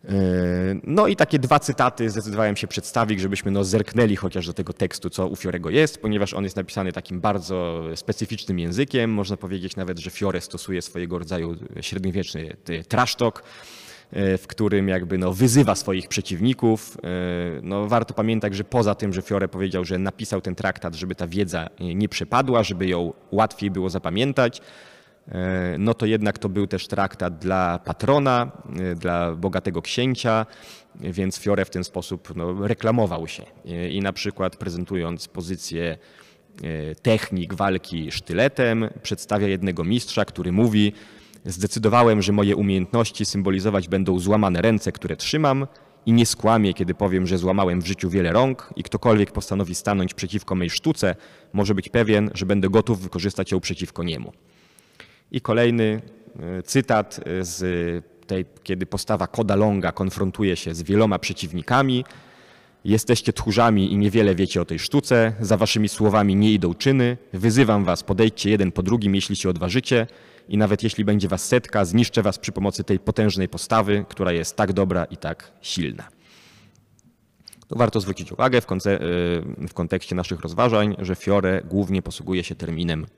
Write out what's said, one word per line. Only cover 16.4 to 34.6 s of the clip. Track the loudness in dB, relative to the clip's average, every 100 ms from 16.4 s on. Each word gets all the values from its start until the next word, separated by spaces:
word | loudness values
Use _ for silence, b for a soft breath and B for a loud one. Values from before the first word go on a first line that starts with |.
| 0 2 2 2 -2 -12
E, | -8 -4 -4 -4 -6 -8
no, | -6 -4 0
warto | 0 0
pamiętać, | -2 -2 0 -2 -4
że |
poza | -2 2 2 0
tym, | -2
że | -4
Fiore | -2 -2 -2
powiedział, | -2 -4 -2 -4
że | -4
napisał | -4 -6 -6 -6
ten | -6 -4
traktat, | -4 -4 -8 -8
żeby | -8 -6
ta | -6
wiedza, | -2 -2 -4 -8 -10
e, | -6 -2
nie | -2
przepadła, | -4 0 0 2 2
żeby | 0 -2 -2
ją | 0 -2 -8 _
łatwiej | 0 0 0 -4
było | -2 -4
zapamiętać, | -4 -4 0 0 2 0 0 B B B B B B -12
e, | -6 -2 -2 -2 -2
no | 0
to | 0 0
jednak | 2 0 -2
to | -4
był | -2 -2
też | -4 -4
traktat | -2 -2 -2 -6 -4
dla | -2 0 0 -2 -6
patrona, | -4 2 4 4 2 0 -8 -12 -6
e, | -4 -4
dla | -2 0 -2 -2
bogatego | -2 -2 -4 -6
księcia, | -6 -2 -2 0 2 0 0 B B B _ -12
więc | -8 -4 -4 -2
Fiore | -2 0 0
w |
ten | -4
sposób, | -6 -8 -8 -12 -10 -8
no, | -6 -4 -4
reklamował | 0 2 2 2 0 -8
się. | -12 -16 -20 -12
E, | -8 -6
i | -2
na | -4
przykład | -4 -8 -4 -4
prezentując | -4